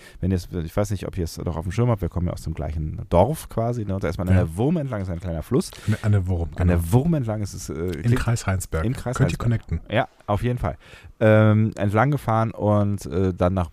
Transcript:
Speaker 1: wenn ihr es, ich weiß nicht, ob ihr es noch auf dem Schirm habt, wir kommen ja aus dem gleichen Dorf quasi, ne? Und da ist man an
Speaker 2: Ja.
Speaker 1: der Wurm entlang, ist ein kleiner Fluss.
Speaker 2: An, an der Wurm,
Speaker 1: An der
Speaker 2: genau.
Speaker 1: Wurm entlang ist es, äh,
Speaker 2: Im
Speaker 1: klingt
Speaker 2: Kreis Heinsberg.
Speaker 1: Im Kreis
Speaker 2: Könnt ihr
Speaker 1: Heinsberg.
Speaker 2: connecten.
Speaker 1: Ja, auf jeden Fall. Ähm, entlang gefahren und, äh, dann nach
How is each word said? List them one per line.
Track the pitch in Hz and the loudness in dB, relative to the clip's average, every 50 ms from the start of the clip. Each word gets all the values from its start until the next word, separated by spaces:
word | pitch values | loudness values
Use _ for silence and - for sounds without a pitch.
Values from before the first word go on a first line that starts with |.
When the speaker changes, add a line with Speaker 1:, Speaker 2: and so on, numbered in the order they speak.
| - - - - | -10 -18 -10 -4
Speaker 1:
wenn | - 92 | -2 0
ihr | 95 | 0
es, | 87 - - - | 0 -2 -4 -6
ich | 87 80 80 - | -6 -6 -2 -2
weiß | 101 104 101 107 | -2 0 0 -2
nicht, | 90 - - | -4 -6 -6
ob | - 95 | -4 -4
ihr | 85 | -4
es | 78 - - | -4 -6 -6
noch | 90 90 80 | -6 -6 -4
auf | 80 85 | -4 -6
dem | 92 92 | -4 -2
Schirm | 113 120 123 | 0 2 2
habt, | 113 98 | 2 0
wir | 90 80 | -2 -4
kommen | - 85 87 92 | -2 -2 -2 -2
ja | - | -4
aus | - - | -4 -6
dem | 78 78 | -8 -6
gleichen | - 69 71 76 78 76 78 82 82 - - | -6 -6 -6 -4 -4 -6 -6 -6 -8 -4 2
Dorf | - 87 95 127 156 - - - | 4 4 4 4 2 -2 -8 -6
quasi, | - 113 113 120 120 120 104 | -4 -2 -2 -2 -2 -4 -4
ne? | 95 95 | -4 -4
Und | 98 95 | -2 -2
da | 78 | -2
ist | 80 - | -2 -2
man | 90 92 | 2 4
an | 92 | 4
Speaker 2:
Ja. | 92 87 | 4 4
Speaker 1:
der | 80 80 | 2 0
Wurm | 92 120 143 180 | 0 0 0 0
entlang, | 165 139 135 120 101 92 | 0 -2 -4 -6 -6 -6
ist | 95 | -6
ein | 87 85 | -6 -6
kleiner | - 92 82 78 76 | -6 -6 -6 -6 -4
Fluss. | - 110 135 - - - - - - | 0 0 0 0 -2 -8 -6 -4 -2
Speaker 2:
An, | 110 - - | -2 0 0
an | 104 104 | 2 2
der | 101 90 90 | 2 2 0
Wurm, | 92 85 85 71 - | -2 -2 -4 -4 -2
Speaker 1:
An | - 90 87 | 0 2 2
der | 87 | 4
Speaker 2:
genau. | 87 82 82 101 | 2 2 2 2
Speaker 1:
Wurm | 127 139 175 165 | 4 4 2 0
entlang | 147 123 110 107 107 104 | 0 0 -2 -4 -4 -6
ist | - - | -8 -8
es, | 87 - - | -10 -10 -8
äh, | 78 | -6
Speaker 2:
Im | 71 85 92 87 71 - | -4 -4 -4 -4 -2 0
Speaker 1:
klingt | 120 127 127 | 0 2 2
Speaker 2:
Kreis | - - 120 - - | 2 0 -2 -2 -2
Heinsberg. | 101 95 92 - - - 80 80 | -2 -2 -2 -4 -4 -4 -4 -2
Speaker 1:
Im | 107 131 | -2 -4
Kreis | - - 120 120 | -4 -6 -6 -2
Speaker 2:
Könnt | - - 87 - | 0 0 0 0
ihr | - | 0
Speaker 1:
Heinsberg. | |
Speaker 2:
connecten. | - 120 117 110 - - 80 80 - - | 0 0 0 -2 -2 -6 -8 -8 -6 -4
Speaker 1:
Ja, | - 117 127 - _ _ _ - | -2 -2 -2 -2 _ _ _ -4
auf | 104 92 113 | -2 -2 0
jeden | 120 123 120 | -2 -2 -2
Fall. | 127 - - - - - - - - - - - | -4 -4 -6 -8 -12 -20 -20 -20 -20 -20 -4 2
Ähm, | 113 110 107 107 107 107 104 107 110 107 - | 4 6 8 8 8 8 6 6 4 2 0
entlang | - 98 101 98 110 123 143 151 | -2 -2 0 2 2 2 2 0
gefahren | 135 - - 110 113 113 113 - | 0 0 0 0 2 0 0 -2
und, | - 101 104 104 104 104 101 101 98 - | -2 0 2 4 4 2 0 -2 -4 -6
äh, | - 69 92 95 95 87 | -4 -2 0 0 0 2
dann | 90 92 90 95 | 2 2 2 2
nach | 92 87 78 | 0 -2 -2